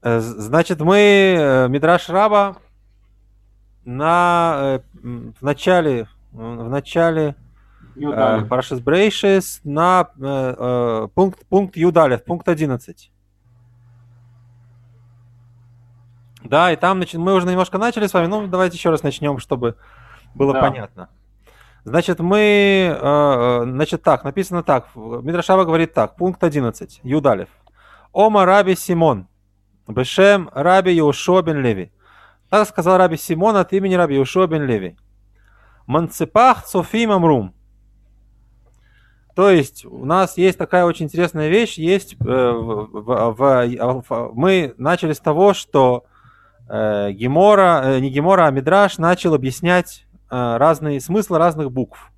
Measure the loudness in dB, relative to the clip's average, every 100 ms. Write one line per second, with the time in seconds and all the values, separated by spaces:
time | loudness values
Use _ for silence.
0 | 0 -2 -2 -10 -2 -2 0 -2 2 4
1 | 6 4 4 2 2 2 2 0 2 2
2 | 0 0 2 2 0 -4 _ _ _ _
3 | _ _ _ _ _ _ _ _ -14 -4
4 | 0 2 2 2 0 -2 -2 -4 -8 -18
5 | -14 -14 -14 -10 -6 -4 2 2 2 -2
6 | -6 _ _ -16 -14 -12 -8 -8 -4 0
7 | 0 0 -4 -6 -20 _ _ _ -20 -10
8 | -6 -2 0 0 -2 -4 -4 -6 -2 2
9 | 0 0 0 0 -2 -14 -8 -2 2 2
10 | 0 _ -8 -4 -4 -4 -4 -2 -2 -4
11 | -4 -2 -2 -2 _ -2 -2 -2 2 4
12 | 2 2 -4 -6 -4 -2 -2 -4 -8 -20
13 | _ _ _ _ _ _ _ _ _ _
14 | _ _ _ _ _ _ _ _ _ _
15 | _ _ _ _ _ _ _ _ _ _
16 | _ _ _ -20 -2 2 2 2 0 -2
17 | -4 -4 0 0 0 -2 -2 -2 -4 -2
18 | -2 0 -2 -4 -4 -2 -2 -2 -2 -2
19 | -2 -4 -6 -6 -6 -4 -4 -6 _ _
20 | -20 -20 _ -4 -2 2 0 -2 -14 -18
21 | -20 _ _ _ _ _ _ _ -4 -2
22 | -2 -4 0 2 4 4 4 2 0 -2
23 | 0 2 2 2 2 0 -2 -4 -4 -2
24 | 0 0 -2 -6 -6 -6 -2 -2 -2 -18
25 | -14 -10 -6 -6 0 2 2 0 0 -2
26 | -2 -2 -4 -2 -2 0 -4 -6 -16 -16
27 | -4 0 0 0 -4 _ _ _ _ -20
28 | _ 2 2 4 4 4 4 -2 -2 2
29 | 2 0 -6 _ _ _ _ _ -10 -6
30 | -4 4 4 4 -2 -2 2 2 4 2
31 | 2 0 0 0 0 -2 -2 -2 -8 _
32 | _ _ _ _ _ 0 0 -2 0 4
33 | 2 0 -6 -2 0 0 0 -2 0 0
34 | 0 0 0 0 0 -2 -2 -4 -4 -14
35 | _ _ _ _ _ _ _ _ -4 -4
36 | -4 -6 -4 2 2 2 -2 -6 -4 -4
37 | 0 2 2 0 -2 _ _ _ _ _
38 | _ _ _ _ _ _ _ _ _ _
39 | _ _ _ 2 4 4 2 -8 -20 -12
40 | -2 0 0 0 0 0 -2 2 2 -2
41 | -6 -4 -4 -2 0 0 0 -4 -2 -2
42 | -2 -8 -2 0 0 0 -4 -8 -8 -12
43 | -4 0 0 2 2 2 0 -2 -4 -4
44 | -6 -8 -8 -2 0 2 -2 -4 -2 -2
45 | -2 -4 -2 2 2 2 -2 2 2 2
46 | _ _ _ _ _ _ -10 -4 -2 -2
47 | -4 -4 -2 4 4 6 4 4 2 0
48 | 0 -2 2 4 4 2 2 2 2 0
49 | 0 0 0 0 -2 -4 0 0 -2 -14
50 | _ _ _ -6 -4 2 2 2 -2 -6
51 | -4 -4 -2 0 0 0 -6 -6 -8 -10
52 | -20